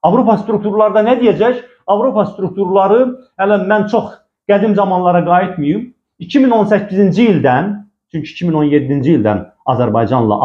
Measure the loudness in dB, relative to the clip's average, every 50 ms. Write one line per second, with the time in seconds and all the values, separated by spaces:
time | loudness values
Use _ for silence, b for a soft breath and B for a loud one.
0 | 0 2 2 2 2 2 2 0 0 -4 -4 -4 -2 -2 0 2 0 2 2 2
1 | 2 2 0 2 2 0 2 2 0 0 0 -2 -8 b b b b -2 -2 0
2 | 0 -2 0 0 -2 -2 -4 -8 -8 -8 -4 -4 -4 0 0 0 2 2 2 2
3 | 2 0 -2 -10 b b b -4 0 0 0 0 0 0 0 0 0 0 -2 -4
4 | -4 -4 -14 -20 _ _ _ _ _ 0 0 2 2 0 2 0 0 0 0 0
5 | 0 2 2 2 2 2 0 0 0 -2 -4 -4 -2 -2 -2 -4 -4 -10 -16 _
6 | _ _ _ _ -16 -2 0 2 2 4 2 2 2 2 0 -2 -2 -2 0 0
7 | 2 2 2 2 2 2 2 2 2 2 0 0 -2 -4 -6 -8 -12 _ _ _
8 | _ _ -10 -10 -10 -10 -10 -6 -4 -2 -2 0 0 2 2 0 0 0 -4 -2
9 | 0 0 0 2 2 0 -2 -2 -6 -10 _ _ _ -4 -2 0 0 0 0 0
10 | 0 0 0 0 2 0 0 0 0